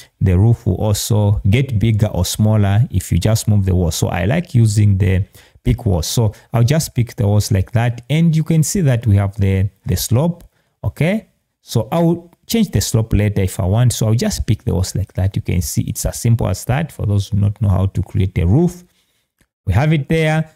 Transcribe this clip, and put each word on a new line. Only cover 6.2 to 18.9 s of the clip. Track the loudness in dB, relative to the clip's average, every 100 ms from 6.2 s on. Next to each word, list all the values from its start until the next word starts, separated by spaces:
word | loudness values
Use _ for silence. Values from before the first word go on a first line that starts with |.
| -2 -4 _
I'll | 0
just | 2 0 -2
pick | -4 -4 -2
the | 0
walls | 0 0
like | 0 0
that, | -2 -2 -4 -4
and | 0 2 2
you |
can | 0 0
see | 0 0
that | 0 0 2
we | 2
have | 2 0
the, | 0 0 0 -4 -4
the | -4
slope. | 0 0 0 -4 -12 _ _ _
Okay, | -8 -2 -2 -2 -6 _ _ _
so | -6 -4 -2
I'll | 0 0 0 -6 _ -4
change | -2 0
the | -2
slope | 0 0 0
later | 0 0 0
if | -2 -2
I | -2
want. | 2 2
So | 0 0
I'll |
just | 0 0 -2 -2
pick | -2 -2
the |
walls | -2 -2
like | -4 -6
that. | -4 -2 -2
You |
can | -4 -2
see | -2 -4
it's | -6 -6 -8
as | -4
simple | 0 0 0
as | -4 -4
that. | -4 -4
For | -6 -2
those | -2 -2
who | -2
do |
not | -2 0
know | -2
how | 0 -2
to | -4
create | -4 -2 -2 0
a | 2
roof, | 2 2 -2 -14